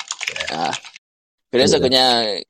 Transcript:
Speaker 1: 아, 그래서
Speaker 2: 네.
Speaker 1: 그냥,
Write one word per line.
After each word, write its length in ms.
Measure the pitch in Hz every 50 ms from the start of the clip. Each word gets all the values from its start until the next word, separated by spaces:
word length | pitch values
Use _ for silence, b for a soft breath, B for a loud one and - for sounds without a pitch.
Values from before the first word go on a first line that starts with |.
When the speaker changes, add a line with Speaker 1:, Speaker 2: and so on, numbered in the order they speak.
| - - - - - - - - - -
Speaker 1:
아, 180 | 71 80 85 78 - - - - - - _ _ _ _ _ _ _ _ _ _
그래서 260 | - 120 131 165 170 143
Speaker 2:
네. 100 | - 127
Speaker 1:
그냥, 540 | 131 131 131 127 120 117 117 110 98 85 -